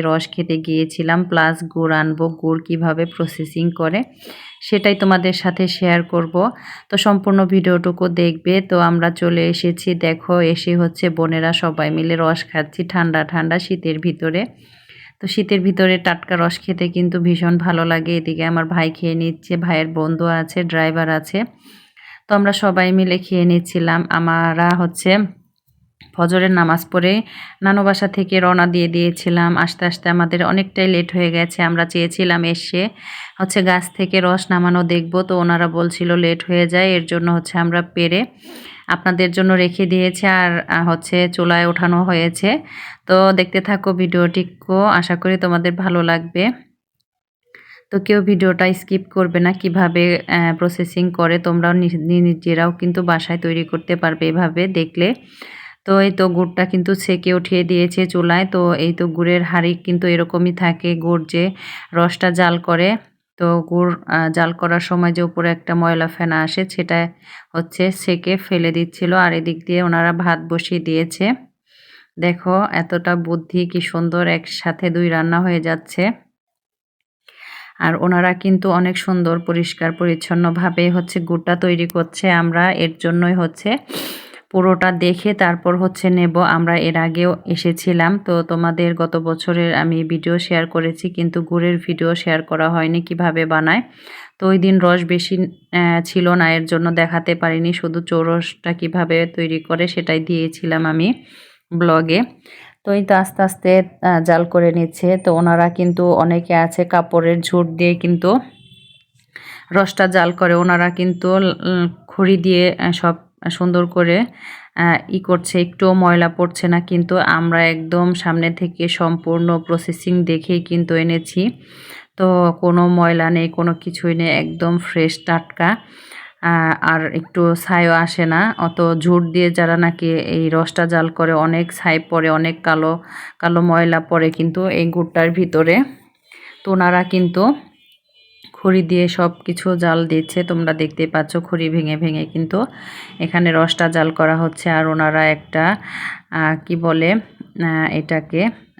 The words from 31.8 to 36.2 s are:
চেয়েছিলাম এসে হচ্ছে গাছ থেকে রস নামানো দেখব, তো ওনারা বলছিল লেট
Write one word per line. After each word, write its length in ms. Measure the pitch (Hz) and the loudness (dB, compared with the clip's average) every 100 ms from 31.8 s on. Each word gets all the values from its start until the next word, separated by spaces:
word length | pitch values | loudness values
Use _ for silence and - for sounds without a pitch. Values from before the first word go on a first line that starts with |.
চেয়েছিলাম 560 | 170 175 170 170 180 170 | -2 -2 -2 -2 0 0
এসে 380 | 170 170 - 180 208 - - - - - | 0 -4 -4 -4 -4 -6 -18 -16 -18 -8
হচ্ছে 220 | 190 208 | -2 0
গাছ 220 | 185 180 180 - | 2 2 -2 -6
থেকে 200 | 185 190 | -2 2
রস 220 | 180 185 - | 2 0 0
নামানো 300 | 180 175 175 | 0 2 2
দেখব, 320 | 175 175 165 185 | 2 0 0 -4
তো 120 | 185 180 | 0 0
ওনারা 280 | 175 170 170 | 2 2 0
বলছিল 420 | 165 170 - 175 | 0 -4 -2 0
লেট 240 | 175 | 2